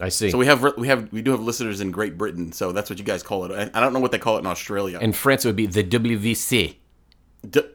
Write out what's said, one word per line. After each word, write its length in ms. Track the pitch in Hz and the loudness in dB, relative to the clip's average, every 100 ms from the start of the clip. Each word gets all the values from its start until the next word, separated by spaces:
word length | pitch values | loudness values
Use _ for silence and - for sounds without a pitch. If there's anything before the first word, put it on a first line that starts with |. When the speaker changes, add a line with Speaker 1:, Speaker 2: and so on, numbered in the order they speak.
Speaker 1:
I 80 | 92 | -4
see. 220 | - 104 | 0 2
Speaker 2:
So 80 | 123 | 4
we 80 | 131 | 4
have 160 | 131 | 4
re-, 100 | 139 - | 4 0
we 80 | 123 | 0
have, 260 | 127 107 | 0 0
we 80 | 107 | -4
do 120 | 117 | 0
have 80 | 127 | 0
listeners 400 | 113 113 117 98 | -2 -4 -4 -4
in 100 | 98 | -4
Great 260 | 90 107 - | -4 -4 -4
Britain, 360 | 107 87 82 | -6 -4 -8
so 180 | - 95 | -4 -4
that's 180 | 95 104 | -2 -4
what 100 | 98 | -6
you 40 | |
guys 200 | 104 92 | -4 -6
call 200 | - 98 | -4 -4
it. 60 | 90 | -4
I, 260 | 95 104 113 | -6 -4 2
I 40 | |
don't 120 | 127 | 2
know 60 | 127 | 4
what 140 | 123 | 2
they 80 | 113 | 2
call 160 | 117 110 | 2 0
it 40 | |
in 60 | 90 | 0
Australia. 520 | 87 - 101 98 87 | -4 -4 -2 -2 -2
Speaker 1:
In 120 | 110 | 0
France, 320 | 101 139 135 | 2 2 4
it 40 | 120 | 2
would 80 | 104 | 0
be 100 | 104 | 0
the 160 | 98 | 0
W 340 | 92 120 117 110 | 2 2 2 0
V 180 | 110 | 0
C. 440 | 110 - 120 80 - _ _ _ _ _ _ 104 | -2 2 2 2 -2 _ _ _ _ _ _ -2
Speaker 2:
D-, 120 | - - | 0 0